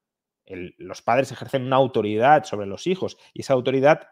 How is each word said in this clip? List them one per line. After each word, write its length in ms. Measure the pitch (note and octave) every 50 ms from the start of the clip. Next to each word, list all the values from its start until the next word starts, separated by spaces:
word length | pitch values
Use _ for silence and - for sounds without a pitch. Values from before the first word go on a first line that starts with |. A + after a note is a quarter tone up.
| _ _ _ _ _ _ _ _ _
El, 300 | - F#2+ F#2 F2+ F2 - -
los 240 | F2 F2+ F#2 -
padres 300 | - - A#2 C3 C#3 -
ejercen 320 | B2 - A#2 - - C#3 B2
una 140 | B2+ C3+ C3
autoridad 680 | C3+ B2 - A#2+ G#2+ G#2 G#2+ G#2+ A#2 C3+ D3+ D3+ -
sobre 240 | - - G#2 G2+ G2
los 200 | G2 F#2+ - E3+
hijos 300 | F#3+ F#3 - G2 - - _ _ -
y 80 | -
esa 120 | - - C#3
autoridad 560 | B2+ A#2 C3+ C3 C3+ C3 C#3+ D#3+ D#3+ - -